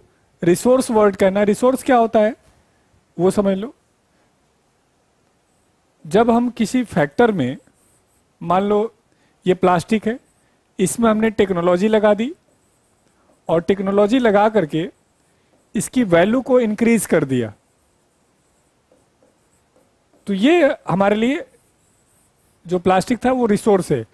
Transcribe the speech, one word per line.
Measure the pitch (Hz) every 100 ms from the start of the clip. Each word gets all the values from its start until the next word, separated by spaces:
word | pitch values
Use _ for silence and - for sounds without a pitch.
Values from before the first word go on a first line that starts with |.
| _ _ _ -
resource | 170 185 240 262 254
वर्ड | 214 208 190
कहना | 196 196
है। | 208
resource | 208 247 269
क्या | - 247
होता | 226 220
है | 214 277 _ _ _ _ _ _ _ -
वो | 185
समझ | 214 196 190
लो। | 233 - _ _ _ _ _ _ _ _ _ _ _ _ _ _ _ _ _ _ _ _ _ _
जब | 160 185 233
हम | 233 240
किसी | - 220 254
factor | 240 180 143 - 240
में, | 196 123 - _ _ _ _ _ _ _ -
मान | 170 180
लो | 202 208 226 _ _ _ _ _ 180
ये |
प्लास्टिक | 180 185 175 - 220 220
है, | 247 _ _ _ _ _ -
इसमें | 185 - 226
हमने | 214 220
टेक्नोलॉजी | 208 196 175 175 180 214
लगा | 214 208
दी | 208 247 - _ _ _ _ _ _ _ _ _ _ -
और | 170
टेक्नोलॉजी | 170 196 196 196 208 262
लगा | 240 202 214
करके | 214 156 156 190 - _ _ _ _ _ _ _
इसकी | 220 - 254
वैल्यू | 214 165 190 254
को | 240 254
increase | 226 214 226 226 -
कर | 175
दिया, | 139 127 110 - _ _ _ _ _ _ _ _ _ _ _ _ _ _ _ _ _ _ _ _ _ _ _ _ _ _ -
तो |
ये | 196 247 349 285 - -
हमारे | 170 196 208
लिए | 233 320 - _ _ _ _ _ _ _ _ _ _ _ 170
जो | 180
प्लास्टिक | 185 185 - 240
था | 247
वो | 262 233
resource | 208 226 196 -
है। | 139 110